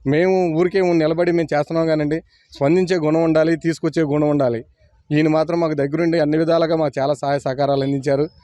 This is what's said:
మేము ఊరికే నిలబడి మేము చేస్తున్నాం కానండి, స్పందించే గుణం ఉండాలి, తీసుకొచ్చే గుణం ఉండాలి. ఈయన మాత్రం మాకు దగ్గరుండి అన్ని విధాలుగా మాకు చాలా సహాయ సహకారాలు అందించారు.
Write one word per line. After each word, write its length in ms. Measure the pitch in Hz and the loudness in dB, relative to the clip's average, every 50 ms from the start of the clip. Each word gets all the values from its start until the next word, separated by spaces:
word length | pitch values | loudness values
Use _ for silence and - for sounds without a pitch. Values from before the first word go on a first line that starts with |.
| - 131 | -2 0
మేము 520 | 143 156 175 190 190 185 185 170 156 160 | 2 2 2 2 2 2 2 0 2 2
ఊరికే 340 | 180 180 180 196 185 175 175 | 0 2 2 0 2 2 2
నిలబడి 380 | 165 156 156 165 165 175 175 | 2 2 0 0 0 0 0
మేము 260 | 170 170 165 147 151 147 | 2 0 0 0 0 -2
చేస్తున్నాం 300 | 151 - 165 165 165 160 | -2 -2 -2 -2 0 0
కానండి, 340 | 156 156 151 147 151 165 - _ _ _ _ _ - | 0 0 0 -2 -4 -4 -6 _ _ _ _ _ -6
స్పందించే 420 | - 143 143 165 185 185 165 185 180 | -2 0 2 2 2 2 0 0 0
గుణం 260 | 151 151 156 160 165 | 0 2 2 2 2
ఉండాలి, 340 | 165 160 156 156 160 165 156 | 2 2 2 2 2 0 -2
తీసుకొచ్చే 460 | - 165 156 - - 165 139 170 160 | -2 -4 -4 -2 -2 -2 0 0 0
గుణం 260 | 143 143 151 151 147 | 0 0 0 0 0
ఉండాలి. 360 | 147 147 139 123 117 113 - _ _ _ _ _ _ _ _ - | 0 2 0 0 -2 -4 -8 _ _ _ _ _ _ _ _ -2
ఈయన 160 | 151 151 156 160 | 0 0 2 2
మాత్రం 320 | 156 156 156 151 170 170 | 2 0 0 0 -2 -2
మాకు 140 | 170 160 151 | -2 -2 -2
దగ్గరుండి 460 | 143 139 143 143 160 170 165 160 170 | -2 -2 -2 -2 -2 -2 0 0 0
అన్ని 180 | 151 147 151 156 | 0 0 0 0
విధాలుగా 380 | 165 160 165 165 165 160 165 | 0 0 0 0 0 0 0
మాకు 240 | 160 160 143 - 139 | -2 -2 -2 -4 -2
చాలా 140 | 131 143 147 | -2 -2 -2
సహాయ 260 | 135 - 139 143 143 | -2 -2 -4 -4 -2
సహకారాలు 440 | - 143 131 131 143 139 143 139 135 | -4 -4 -4 -2 0 0 0 0 -2
అందించారు. 440 | 139 139 139 131 147 139 135 147 160 _ _ | -2 -4 -4 -2 -2 0 0 -2 -4 _ _